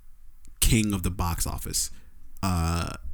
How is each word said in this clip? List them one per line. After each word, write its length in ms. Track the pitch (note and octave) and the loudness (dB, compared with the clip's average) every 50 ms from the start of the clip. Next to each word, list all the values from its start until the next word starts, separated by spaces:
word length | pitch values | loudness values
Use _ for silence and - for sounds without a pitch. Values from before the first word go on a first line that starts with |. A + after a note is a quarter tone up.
| - - - - - - - - - - - - | -14 -16 -16 -14 -14 -14 -14 -14 -14 -14 -2 2
king 340 | - - C3 A2 G#2+ G#2 G2 | 6 6 6 6 6 4 2
of 80 | F#2 | 0
the 80 | E2+ F#2 | 0 -2
box 340 | F2+ G2+ F2 F2 E2+ - - | 0 0 0 0 2 0 0
office. 440 | - - - - F2 - - - - - - - - - - - - - - | -2 -2 -4 -4 -2 -2 -2 -2 -2 -4 -10 -12 -14 -14 -12 -10 -10 -4 0
Uh, 480 | G2 F#2 F2+ E2+ E2 E2+ E2+ E2+ D#2+ - - - - - | 0 2 4 4 4 2 2 0 0 -2 -4 -6 -4 -4